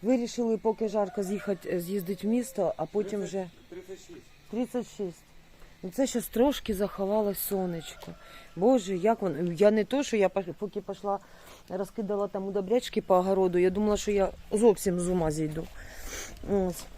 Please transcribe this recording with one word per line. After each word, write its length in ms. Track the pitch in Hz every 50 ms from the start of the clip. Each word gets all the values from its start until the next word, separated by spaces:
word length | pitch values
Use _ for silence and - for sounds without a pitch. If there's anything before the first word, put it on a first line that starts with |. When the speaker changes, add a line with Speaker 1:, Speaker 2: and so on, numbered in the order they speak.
| -
Speaker 1:
Вирішили, 540 | 202 254 254 240 226 - - 240 226 226 220
поки 300 | - 226 214 - 226 214
жарко, 340 | 190 220 202 185 - - 202
з'їхати, 480 | 180 202 202 - - 202 180 - - -
е, 40 | 180
з'їздити 460 | 175 170 190 202 180 170 202 180 -
в 40 | 208
місто, 440 | 220 247 247 240 - - 190 160 151
а 100 | - 156
потім 360 | 160 - 208 214 190 214 208 196
вже 240 | 165 160 196 190 175 - - - -
Speaker 2:
Тридцять 280 | 170 180 180 - 190 - -
шість. 140 | - 339 - - - - - - -
Speaker 1:
тридцять 360 | - 220 254 233 - 247 220 - -
шість. 220 | - 208 180 165 - - - - - - - - - - - - - -
Ну, 80 | 190
це 160 | 180 - 277
щось 200 | 254 - 247 202
трошки 480 | - - 220 240 285 269 - - - 220
заховалось 640 | 185 208 196 - - 196 190 208 220 214 202 196 185
сонечко. 680 | - - 202 196 185 180 170 165 151 - - - - - 170 - - - - - - - -
Боже, 400 | - 175 233 269 254 180 180 196
як 260 | 180 165 214 226 220 208
воно. 300 | 190 156 139 170 175 170
Я 180 | 156 202 208
не 140 | 214 220 208
то, 180 | - - 269 294
що 140 | - -
я 120 | 220 196 185
пош-, 240 | - 196 196 170 160 -
поки 220 | 208 202 - 214
пішла, 380 | 190 - 202 - - 202 196 196 196 - - - - - - - - -
розкидала 600 | 180 185 202 190 - - 220 185 208 202 202 196
там 180 | - 202 190
удобрячки 560 | 196 196 202 196 180 220 247 - - - 214 185
по 120 | - 190
огороду, 440 | 180 180 190 196 190 190 185 175 180
я 120 | 180 185
думала, 260 | 185 202 214 214 208
що 140 | 202 - -
я 180 | 208 202 190 180 - - - - -
зовсім 480 | 208 220 240 202 - - 202 180 175
з 80 | 175 175
ума 220 | 185 180 165 156
зійду. 360 | 151 156 160 151 151 160 160 - - - - - - - - - - - - - - - - - 196
Ось. 320 | 202 190 180 175 - - - -